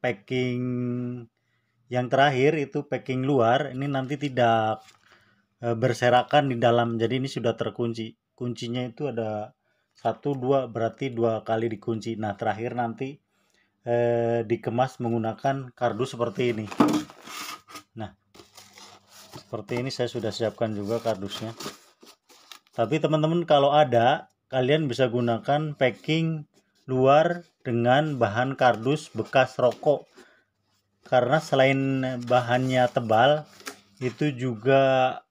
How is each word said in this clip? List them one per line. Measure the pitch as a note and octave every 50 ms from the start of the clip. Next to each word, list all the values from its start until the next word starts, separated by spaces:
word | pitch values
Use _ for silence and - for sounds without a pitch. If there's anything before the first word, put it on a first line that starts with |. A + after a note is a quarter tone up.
packing | - B2+ A#2+ - _ _ C3 B2+ B2+ B2+ B2 B2 B2 B2+ B2 B2 B2 B2 B2 B2 B2 B2 B2 B2 A#2 A2+ _ _ _ _ _ _ _ _ _ _ _ _ B2
yang | B2 B2+ B2
terakhir | B2+ C3 C3+ D3 C#3 B2 C3 D3 D#3+
itu | D#3+ C#3 - - D3 C#3+ -
packing | - C3 - - C3 B2+ C3 C3+
luar, | D3 C3+ A2+ A2+ A#2+ C3+ D3+ C#3 B2+
ini | B2+ C#3 C#3+
nanti | C#3+ C3 C3 B2 D3
tidak, | C#3+ C#3+ C#3+ B2+ B2 A#2+ A2+ A2+ A2+ A2 A2 A2 A2 - - _ _ _ _ _ _ _ _ _ _ _ _ _ _
eh, | - A#2 A#2
berserakan | A2+ A2 B2 A#2+ - - B2 A#2+ B2 A#2+ - - D3 C#3+ C#3 B2+
di |
dalam. | A#2 A#2 A#2+ A#2+ A#2+ A#2 A#2 A#2
Jadi | A2+ A2+ A2+ A#2+ C3
ini | C3 C3+
sudah | - C3 A2+ A#2 A2+
terkunci. | - - A#2 - - A#2+ A#2 A2+ A2+ A2 A2+ - _ _ _ _
Kuncinya | _ B2+ B2 A#2+ - - A#2 A#2+ B2+ B2
itu | B2 A#2 - D3+ C#3+ A#2+
ada | A2+ A2+ A2 G#2+ G#2 G#2 C3 _ _ _ _ _ _ _ _ _
satu, | _ _ A#2 A2 - _ C#3+ C#3+
dua, | C3+ B2+ B2+ C#3 C3+ C3
berarti | A#2+ A2 A2+ A2+ A2+ - - C#3 C3+ B2
dua | A2+ A#2 A#2 A2+ A2 G#2+
kali | - A2+ A2+ A2+ A#2
dikunci. | A2+ G#2+ - - A#2 A2 G#2 A#2+ A2+
Nah, | G#2 G#2+ G#2+ G2+ -
terakhir | A#2 A2 G2+ G2+ A2+ A#2+ A#2
nanti, | A#2+ A#2+ A#2 - A#2 C#3 C3+ C#3+ - _ _ _ _ _ _ _ _ _ _ _ _ _
eh, | B2 A#2+ A#2+ A#2+ A#2+ A#2+ A#2 A#2 A#2 A#2 A#2 A#2 G#2+
dikemas | A#2 A2+ - B2 A2+ A#2+ B2+ C3+ - - B2+
menggunakan | A#2 A2+ A#2 A2 A2 A2 - - C#3 C3+ C#3 C3+ B2+ -
kardus | - B2 A#2+ A2 G#2 B2+ B2+ -
seperti | A#2 A#2 A#2 G#2 - B2+ B2 A#2+
ini. | G#2+ A2 G2+ - - - - - G2+ G2+ - - - - - - - - - - - _ _ - - - _ _ A2+
Nah, | A2 G2+ - _ _ _ _ - - _ _ - - - _ - - - - - _ _ _ - - - -
seperti | - - _ - A2 G#2 - B2 A#2+
ini | B2 C3+
saya | - - B2 A#2 -
sudah | B2 G#2 A2
siapkan | G2+ - A#2 G#2+ G2+ - A#2+ A2 A2
juga | G2+ G2+ G2+ A2+ A#2
kardusnya. | A2+ A#2 A2 F#2+ F#2+ G2 - - A2+ A2+ A2+ - - - - - _ _ _ _ _ - - _ _ _ - _ _ _ - - _ _ _
Tapi | - A#2 A2 D3 D#3
teman-teman | D3+ D3+ D3+ D#3 D3+ D#3 E3 F3 E3+ E3
kalau | D3+ C#3+ C#3 C#3+ C#3+
ada, | D3+ D#3 C3+ A#2+ A#2 A2+ B2 D3 D#3+ - _ _ _ _ _ -
kalian | C3 C3 B2 D3 D#3+ D#3+ C#3 A#2+
bisa | A#2 C3+ B2
gunakan | A2+ B2 A#2+ A#2+ A#2 A2+ - - C#3+ D3 D#3 D3+ D3
packing | - C3+ B2+ A#2+ - - - D#3 D#3+ D#3+ D#3+ D#3+ D#3 D3 _ _ _ _ _ _ _ _
luar | - C3 C3 C3 C3 C#3 D3 D#3+ F3 E3+ F3 F3 _ _ _ _
dengan | C3 A#2 A#2 A#2 A#2+ B2+ C#3 D3+ D#3 D3 B2+
bahan | A#2 G#2 G2+ A2+ B2 C3+ C3+ C3
kardus | C3+ B2+ A#2 G#2+ A2+ B2+ C#3+ D3+ - -
bekas | _ G#2+ G#2+ - - C3+ C3 B2 -
rokok. | - B2+ B2 A2 - - D#3 C#3+ B2+ - _ _ - - _ _ _ _ _ _ _ _ _ _ _ _ _ _ _
Karena | _ - - B2+ B2 A#2+ C3+ D#3+
selain | D#3 - - C#3 C3 C3+ C3+ C3+ C3+ C3+ C3+ C3 C3 C3 C3 B2 A#2+ A#2+
bahannya | A#2+ B2 B2 A#2+ A#2+ B2+ C3 C3 B2+ B2+ B2 B2 -
tebal, | - A#2+ A2 A2 G#2+ A#2+ C3+ D3 D3+ D3 - - - - - - - _ _ _ _ C3
itu | B2+ A2+ - D3+ D3+ C#3
juga | A#2+ B2 C3 A#2+ G#2+ G#2+ C3 C3+ C3+ C3+ C3 C3 C3 B2+ B2+ B2+ - - _